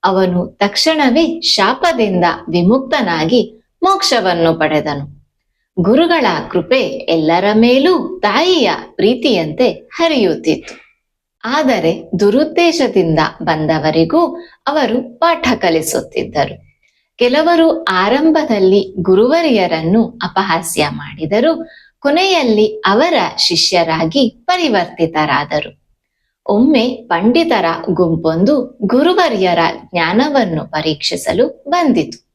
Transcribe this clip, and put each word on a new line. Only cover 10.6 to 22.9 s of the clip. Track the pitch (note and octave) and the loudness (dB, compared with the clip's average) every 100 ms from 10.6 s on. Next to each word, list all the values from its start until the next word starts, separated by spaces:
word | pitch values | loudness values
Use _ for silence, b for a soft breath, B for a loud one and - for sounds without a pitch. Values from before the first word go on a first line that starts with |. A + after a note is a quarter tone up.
| - - _ _ _ _ _ _ | -6 -20 _ _ _ _ _ _
ಆದರೆ | A3 C#4 C#4 A3 D#3+ E3+ - F3+ | -4 -2 0 0 0 -2 -6 0
ದುರುದ್ದೇಶದಿಂದ | G#3 A3+ D#4 F4+ F4 D#4+ B3+ G3+ E3 D#3 D3+ - | 2 2 0 2 2 2 0 2 2 2 0 -4
ಬಂದವರಿಗೂ | - D#3+ D#3 D#3 D3+ D#3 E3 D#4+ F4 B B B - | -4 -2 0 0 0 0 2 2 0 B B B -4
ಅವರು | D4+ B3+ A#3+ - - | -2 0 -2 -6 -2
ಪಾಠ | E4+ E4 B3+ | 0 0 -2
ಕಲಿಸುತ್ತಿದ್ದರು. | A#3+ F3+ E3 D#3 - - - - C#3 C#3 - _ _ _ _ _ - | 0 0 -2 -2 -6 -4 -8 -6 -4 -4 -6 _ _ _ _ _ -2
ಕೆಲವರು | B3 C4+ D#4+ F4 E4 - | 0 2 2 4 2 2
ಆರಂಭದಲ್ಲಿ | - F#3 G3+ C4 D#4+ D#4 C#4+ G#3+ F#3+ G3+ F#3+ - | -2 -2 0 2 2 2 0 2 4 2 0 -6
ಗುರುವರಿಯರನ್ನು | F3+ F#3 A#3+ D#4+ E4 A3+ F3+ D#3+ D#3+ G#3+ A#3 - | 2 4 4 2 2 0 0 -2 0 0 0 -4
ಅಪಹಾಸ್ಯ | F3+ - F#3+ E3+ - - D3 | -6 -4 -2 -4 -4 -4 -4
ಮಾಡಿದರು. | D3 C#3+ - D#3 G#3 C#4+ E4 B B B _ | -4 -12 -10 -2 0 0 -2 B B B _
ಕೊನೆಯಲ್ಲಿ | C#4 D4+ G4 F4+ B3 G#3 G#3+ - | -2 0 2 0 2 2 0 0
ಅವರ | F#3 | 0